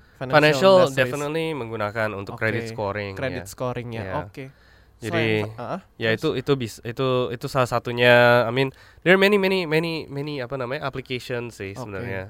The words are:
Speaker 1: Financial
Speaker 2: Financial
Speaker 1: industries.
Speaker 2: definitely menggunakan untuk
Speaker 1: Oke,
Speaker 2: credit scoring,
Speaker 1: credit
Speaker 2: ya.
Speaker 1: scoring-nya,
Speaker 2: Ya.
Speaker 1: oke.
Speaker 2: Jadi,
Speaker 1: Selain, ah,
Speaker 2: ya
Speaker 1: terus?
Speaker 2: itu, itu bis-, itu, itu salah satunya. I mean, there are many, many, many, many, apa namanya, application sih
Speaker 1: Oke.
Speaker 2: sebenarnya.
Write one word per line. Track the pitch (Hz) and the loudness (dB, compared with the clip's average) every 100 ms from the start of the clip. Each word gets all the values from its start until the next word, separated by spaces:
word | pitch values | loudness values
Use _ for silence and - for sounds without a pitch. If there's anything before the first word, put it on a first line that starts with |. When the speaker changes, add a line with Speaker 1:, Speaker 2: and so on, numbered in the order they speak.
| _ _ | _ _
Speaker 1:
Financial | 127 151 | 2 6
Speaker 2:
Financial | 151 143 190 185 160 | 6 6 6 8 6
Speaker 1:
industries. | 135 | 2
Speaker 2:
definitely | 123 143 147 160 160 147 | 0 0 -4 -2 -4 -4
menggunakan | 113 113 104 117 107 | -6 -4 -4 -2 -4
untuk | 98 101 113 | -4 -8 -4
Speaker 1:
Oke, | 110 | -2
Speaker 2:
credit | 107 113 | -2 -6
scoring, | 110 101 101 101 95 | -6 -4 -4 -6 -6
Speaker 1:
credit | 135 90 | -6 -6
Speaker 2:
ya. | 90 | -10
Speaker 1:
scoring-nya, | - 127 123 120 113 98 | -8 -6 -6 -8 -10 -6
Speaker 2:
Ya. | 143 | -8
Speaker 1:
oke. | 156 147 131 - _ _ _ _ | -8 -14 -18 -20 _ _ _ _
Speaker 2:
Jadi, | 113 - 113 107 | -6 -2 0 0
Speaker 1:
Selain, | 104 110 | -2 -8
ah, | 117 175 - - | -10 -10 -10 -4
Speaker 2:
ya | 113 | -2
Speaker 1:
terus? | 110 | 0
Speaker 2:
itu, | 156 120 | 0 -2
itu | 127 139 | 0 -2
bis-, | 113 - 117 | -2 -8 -12
itu, | 117 131 127 123 | -4 -2 0 -2
itu | 123 135 | -6 -4
salah | 135 123 | -2 0
satunya. | 120 123 120 123 120 120 120 113 | -2 -4 4 6 8 8 6 4
I | |
mean, | 123 135 - - _ | 0 -2 -4 -20 _
there | 165 190 | 4 4
are | |
many, | 196 208 | 6 4
many, | 190 190 165 | 2 0 0
many, | 156 170 160 120 | 0 0 -4 -8
many, | 139 151 147 120 | -8 -8 -8 -8
apa | |
namanya, | 139 120 147 143 | -6 -6 -6 -6
application | 135 - 123 - 123 120 | -8 -8 -10 -6 -8 -8
sih | - 98 | -10 -12
Speaker 1:
Oke. | 104 | -10
Speaker 2:
sebenarnya. | 113 98 92 95 | -10 -10 -8 -8